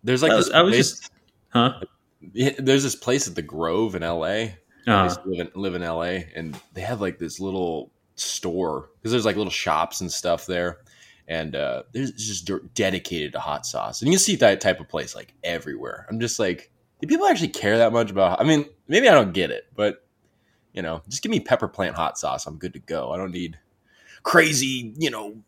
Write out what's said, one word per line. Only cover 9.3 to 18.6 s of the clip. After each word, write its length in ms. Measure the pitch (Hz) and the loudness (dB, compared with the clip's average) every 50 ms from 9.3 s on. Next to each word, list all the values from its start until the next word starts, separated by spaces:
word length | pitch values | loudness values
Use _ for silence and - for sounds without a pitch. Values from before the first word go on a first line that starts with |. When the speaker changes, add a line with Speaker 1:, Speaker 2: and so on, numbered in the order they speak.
| 95 | 0
Speaker 1:
little 160 | 98 107 92 | 0 -2 -2
shops 500 | - - - - 78 76 82 - - - | -4 -4 -2 0 0 0 0 -2 -4 -8
and 100 | 92 87 | -8 -6
stuff 340 | - - - 90 85 82 - - | -8 -4 -2 -2 -2 -2 -2 -6
there, 320 | 92 87 87 87 85 - _ _ _ _ - _ _ _ _ - | -4 -2 -2 -4 -6 -10 _ _ _ _ -20 _ _ _ _ -8
and, 280 | 82 80 80 78 69 | -6 -6 -6 -6 -6
uh, 280 | 71 73 67 62 65 - _ - | -4 -4 -4 -4 -6 -8 _ -8
there's, 160 | 113 135 127 | -6 -6 -6
it's 160 | - - 110 110 | -6 -8 -10 -8
just 180 | 104 95 90 | -8 -10 -6
de-, 220 | 92 98 - - - _ | -6 -6 -6 -6 -8 _
dedicated 580 | - 104 95 95 90 - - 90 82 76 71 67 | 0 0 0 0 -2 -6 -6 -6 -6 -6 -6 -6
to 60 | - | -8
hot 260 | - 76 73 69 - | -6 -6 -6 -6 -8
sauce. 360 | - - 62 50 50 - - | -8 -6 -6 -6 -6 -8 -2
And 100 | 117 139 | 2 2
you 60 | 180 190 | 4 4
see 180 | - - 196 131 | 4 2 2 6
that 220 | 131 107 98 95 | 6 6 6 4
type 180 | - 101 90 - | 2 0 0 0
of 100 | 78 - | -4 -8
place, 260 | - 80 - - - | -6 -6 -6 -6 -12
like, 180 | 55 53 _ _ _ - | -16 -18 _ _ _ -6
everywhere. 640 | 85 85 82 - 78 67 55 65 62 - - - - | -6 -6 -4 -6 -8 -12 -10 -10 -12 -12 -12 -12 -8
I'm 100 | 104 113 | -6 -4
just 200 | 117 117 - - | -4 -4 -2 0
like, 320 | 110 92 87 78 - _ _ _ _ _ _ _ | 0 -2 -2 -4 -8 _ _ _ _ _ _ _
"Do 80 | - 165 | -2 0
people 200 | 311 330 392 392 | 0 2 4 2
actually 220 | 330 196 165 - | 2 2 0 -4
care 280 | - - - 101 104 113 | -4 -2 2 2 4 6
that 160 | 117 113 113 | 6 4 4
much 160 | 117 113 104 | 2 0 2
about," 320 | 95 98 95 90 90 - | 2 4 4 4 4 4
I 20 | 120 | 4
mean, 220 | 151 160 147 | 4 4 4